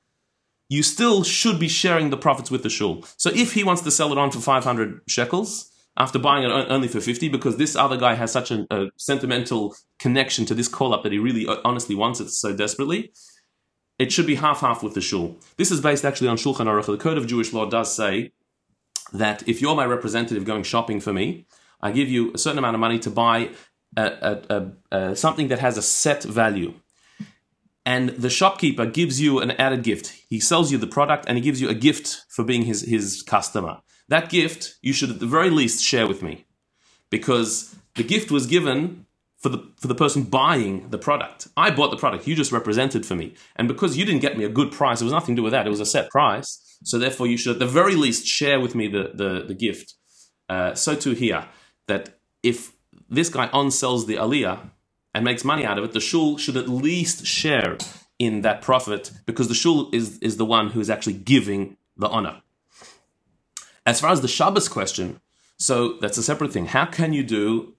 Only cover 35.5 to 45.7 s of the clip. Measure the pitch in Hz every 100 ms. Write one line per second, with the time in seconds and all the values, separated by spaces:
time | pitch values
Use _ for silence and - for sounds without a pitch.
35.5 | 156 120 - - 123 104 95 82 76 _
36.5 | _ _ _ _ _ - - - 120 113
37.5 | - - - _ - 117 208 214 143 123
38.5 | 175 147 131 175 - - _ _ _ 131
39.5 | 127 - - 127 123 147 143 107 131 147
40.5 | 147 101 95 - 107 - 147 - - -
41.5 | - 160 135 147 - 135 90 143 160 135
42.5 | 117 107 110 135 113 - 90 78 - -
43.5 | - 120 139 185 139 202 143 143 110 104
44.5 | 120 143 - 139 117 117 160 127 120 110
45.5 | 127 107